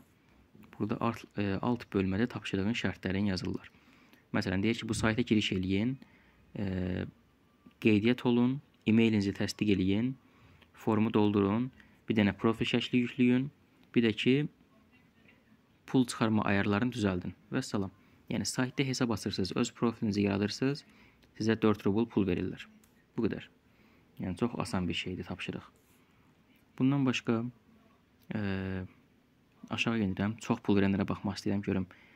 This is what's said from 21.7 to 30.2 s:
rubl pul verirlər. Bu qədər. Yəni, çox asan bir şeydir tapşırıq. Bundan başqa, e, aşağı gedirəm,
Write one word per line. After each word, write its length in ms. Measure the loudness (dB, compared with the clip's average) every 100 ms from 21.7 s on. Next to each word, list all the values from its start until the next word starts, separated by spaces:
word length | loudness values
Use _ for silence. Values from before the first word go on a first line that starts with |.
| 2 0
rubl 180 | 0 0
pul 140 | 0 0
verirlər. 380 | 0 -2 -8 -16 -20 _ _ _ -4
Bu 80 | -2
qədər. 240 | -4 -12 _ _ _ _ _ _ -10
Yəni, 180 | -8 -2
çox 160 | -4 -2
asan 240 | -4 -2 -2
bir 60 | -4
şeydir 240 | -6 -10 -10
tapşırıq. 340 | -10 -10 -10 -14 _ _ _ _ _ _ _ _ _ _ 0
Bundan 280 | 2 4 2
başqa, 340 | 0 0 -2 -2 -12 _ _ _ _ _ _ _ -6
e, 40 | -4 -4 -4 -6 -8 -14 _ _ _ _ _ _ -10
aşağı 280 | -4 -2 0
gedirəm, 400 | 0 0